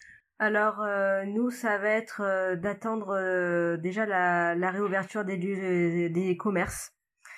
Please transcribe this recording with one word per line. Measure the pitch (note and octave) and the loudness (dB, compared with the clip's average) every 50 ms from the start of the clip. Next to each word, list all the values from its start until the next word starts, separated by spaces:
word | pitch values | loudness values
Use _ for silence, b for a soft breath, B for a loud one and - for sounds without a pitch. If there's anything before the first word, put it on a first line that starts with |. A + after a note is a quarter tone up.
| b b b b b b _ _ | b b b b b b _ _
Alors, | G#3+ G#3 G#3+ G#3 G#3+ G#3+ G#3 G#3 G#3+ | 0 2 2 4 2 2 0 0 -2
euh, | G#3 G3+ G3 G3 G3 G3 G3 G3 | -2 0 2 2 2 2 2 0
nous, | G3+ G#3 A3 A#3+ B3 | -2 -2 0 0 0
ça | A#3+ - A#3+ A3 G#3 G3 | -2 -2 -2 0 0 2
va | G3 G#3+ | 2 2
être, | G#3+ A3 A3+ A3+ - - G3+ | 2 2 0 -4 -6 -4 -2
euh, | G3 F#3+ F#3+ F#3 F#3 F#3 | 0 0 0 0 0 -2
d'attendre, | E3+ F3 G#3 G3 G3 - A3+ A3 A3 G#3 F#3+ | -2 -2 -4 -4 -4 -4 -4 -4 -4 -2 -2
euh, | G3 F#3+ F#3 F#3 F#3 F3+ F3+ F3 F3 F3 E3+ E3+ E3+ | -2 0 0 0 0 2 2 2 2 2 2 2 0
déjà | E3 D#3+ F#3 F#3 G#3+ A3 | 0 -2 -4 -2 -2 -2
la, | G#3 G3 F3+ F3+ F3 F3 F3 E3+ E3+ E3+ | 0 2 2 4 4 4 2 2 2 2
la | E3+ F#3 F#3 | 2 0 0
réouverture | F#3 G3 G#3 G3 F#3+ F#3+ F#3 F#3+ - G#3+ G#3 | 0 0 0 0 0 0 -2 -2 -4 -4 -4
des | F#3 G3 | -2 -2
lieux, | F3+ F3 G3+ G3 F#3 | -2 -2 -2 -2 -2
euh, | F#3+ F#3 F3+ F3 F3 E3+ E3 F3 F3 E3+ | 0 0 2 2 2 2 2 2 0 0
des | E3 F3 F#3+ F#3 F3 | 0 0 2 0 0
commerces. | F3 - G#3+ F#3+ E3+ F#3 - - - - - - _ _ _ _ B B B B | 0 0 0 0 0 0 -2 -4 -10 -12 -14 -18 _ _ _ _ B B B B